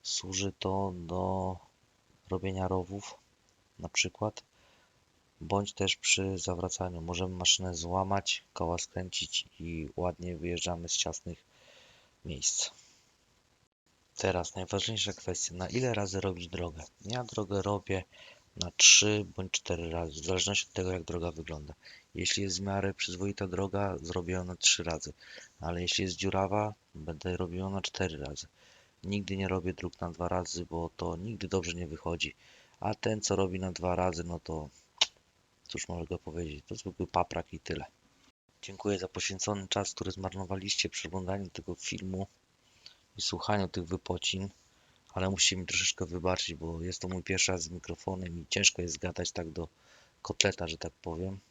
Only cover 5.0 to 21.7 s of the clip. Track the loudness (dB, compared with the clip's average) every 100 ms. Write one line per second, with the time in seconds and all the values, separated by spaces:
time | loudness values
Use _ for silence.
5 | _ _ _ _ 2 2 2 0 2 2
6 | 4 4 4 0 0 0 0 0 -2 -2
7 | -4 0 0 4 4 4 2 -4 0 0
8 | 2 2 2 -2 -4 -2 0 0 -2 -6
9 | -4 -4 -2 -4 -4 -10 -6 -4 -4 0
10 | 0 0 -6 -4 -2 0 -2 -2 -2 0
11 | 0 -2 -8 -12 _ -20 -20 -20 -20 -20
12 | -20 _ -8 -2 0 0 -4 -6 -20 -20
13 | _ _ _ _ _ _ _ _ _ _
14 | _ 0 2 2 -2 -6 -2 0 0 0
15 | -2 -2 -4 -2 -4 -4 -2 0 2 2
16 | 0 0 -2 -2 -6 -4 -4 -6 -14 _
17 | -6 -6 -4 -4 0 0 2 0 0 -2
18 | -2 -16 -20 -20 _ -4 -4 8 10 10
19 | 10 4 2 -6 -2 -2 0 0 0 0
20 | -2 -4 0 2 4 2 0 0 0 0
21 | -2 -2 -2 -2 -6 -8 -8